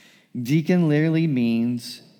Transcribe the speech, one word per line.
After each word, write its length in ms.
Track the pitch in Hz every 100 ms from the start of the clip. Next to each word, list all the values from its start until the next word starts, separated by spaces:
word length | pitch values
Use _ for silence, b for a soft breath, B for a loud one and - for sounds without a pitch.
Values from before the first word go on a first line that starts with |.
| b b b 123
Deacon 480 | 120 160 156 180 156
literally 380 | 147 160 160 165
means 760 | 127 117 113 120 120 - - -